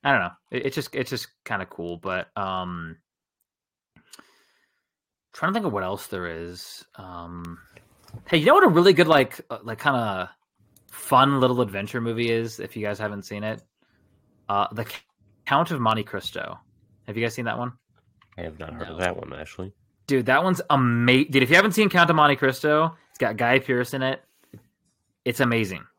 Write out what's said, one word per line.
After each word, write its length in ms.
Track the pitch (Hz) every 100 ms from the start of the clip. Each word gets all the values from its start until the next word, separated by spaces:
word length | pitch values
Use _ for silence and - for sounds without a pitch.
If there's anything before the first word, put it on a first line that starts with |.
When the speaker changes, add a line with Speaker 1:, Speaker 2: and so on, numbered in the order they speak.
Speaker 1:
I 80 | 143
don't 100 | 131
know, 100 | 90 - _
it, 160 | 123 135
it's 100 | 151
just, 200 | 135 -
it's 160 | 123
just 160 | 123 - _ -
kinda 220 | 104 90
cool, 300 | - 85 85
but, 380 | 92 92 87 -
um, 640 | 95 92 90 87 82 80 _ _ _ _ _ _ _ _ _ _ _ - _ _ _ _ _ _ _ _ _ _ _
trying 180 | - 165
to 20 |
think 140 | 214 196
of 60 |
what 100 | 101
else 240 | 92 101 -
there 180 | 95 87
is. 580 | 82 85 90 - - - -
Um, 640 | 95 87 85 87 85 82 _ - _ _ _ - -
hey, 120 | 170
you 80 | 160
know 80 | 359
what 80 |
a 60 | 370
really 240 | 165 180
good, 140 | 147 165
like, 320 | 151 127 - -
uh, 80 | 113
like, 180 | 113 110
kinda 520 | 143 131 110 95 92 _ _ _ _ _ _
fun 500 | - - 131 135 135
little 220 | 123 123
adventure 400 | 117 98 104 127
movie 300 | 117 113 117
is, 280 | 113 113 -
if 160 | - -
you 60 |
guys 140 | 104 104
haven't 260 | 107 101
seen 200 | 95 104
it? 180 | 107 110 _ _ _ _ _ _ _ _ -
Uh, 180 | 104 101
The 140 | 110 107
C-, 100 | - _ _ _ _ -
Count 240 | 139 165
of 100 | 147
Monte 240 | 117 110
Cristo. 540 | 104 101 - - - - _ _ _ _ -
Have 100 | 110
you 80 |
guys 120 | 117 113
seen 100 | 117
that 140 | 117
one? 140 | 120 - _ _ _ _ _ -
Speaker 2:
I 20 |
have 160 | 82 80
not 160 | 78
heard 160 | 80 82
of 60 | 82
Speaker 3:
No. 20 |
Speaker 2:
that 200 | 90 87
one, 160 | 71
actually. 400 | 69 78 - 95 _ _ _ -
Speaker 1:
Dude, 180 | 135 117
that 160 | 135
one's 180 | 185 180 -
ama-, 540 | 143 123 117 120 127 151
dude, 140 | 135
if 60 | 123
you 60 | 170
haven't 180 | 208
seen 160 | 185 208
Count 200 | 180 170
of 60 | 160
Monte 220 | 147 139
Cristo, 580 | 135 135 151 151 165 165 _
it's 100 | -
got 160 | 120 -
Guy 240 | 120 131
Pearce 340 | 127 123 123
in 80 | 139
it. 200 | 131 131 _ _ _ - _ _ _ _ _ _ -
It's 160 | 120
amazing. 440 | 127 117 104 92 -